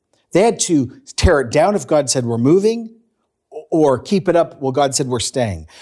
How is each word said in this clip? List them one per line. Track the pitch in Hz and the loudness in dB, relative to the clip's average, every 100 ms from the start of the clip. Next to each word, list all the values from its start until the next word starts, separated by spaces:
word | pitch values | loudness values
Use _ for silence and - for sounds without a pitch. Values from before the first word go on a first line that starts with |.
| _ _ _ | _ _ _
They | 165 | 0
had | 233 165 | 2 0
to | - 156 123 - - - | 0 0 -2 -6 -18 0
tear | - 151 | 2 2
it | 123 | 2
down | 147 180 208 | 0 2 0
if | 131 | 0
God | 151 139 | 0 0
said, | 135 117 | -2 -2
"We're | 117 | 0
moving," | 127 185 214 233 226 - _ _ _ _ _ - - | 2 2 2 -2 -8 -18 _ _ _ _ _ -20 -4
or | 165 147 123 | 0 2 0
keep | - 196 190 | -2 -2 0
it | 170 | 0
up, | 165 - | 0 -4
well, | 131 | -6
God | 131 143 131 | -2 -2 -2
said, | 135 | -4
"We're | 123 | -6
staying." | - 135 113 85 78 - | -6 -4 -4 -6 -14 -20